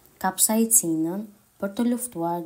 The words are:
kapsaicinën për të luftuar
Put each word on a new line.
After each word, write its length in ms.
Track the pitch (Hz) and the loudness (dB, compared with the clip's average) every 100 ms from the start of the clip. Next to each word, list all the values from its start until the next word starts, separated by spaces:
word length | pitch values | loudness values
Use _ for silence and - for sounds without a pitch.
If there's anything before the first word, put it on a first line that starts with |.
| - - | -20 -4
kapsaicinën 1080 | 190 185 - 220 226 - 170 160 165 196 220 - _ - | -2 2 2 2 4 2 2 0 0 -2 -8 -14 _ -8
për 160 | 196 | -6
të 140 | 202 240 | 0 0
luftuar 560 | 240 - 170 170 170 | 0 -4 -4 -2 -2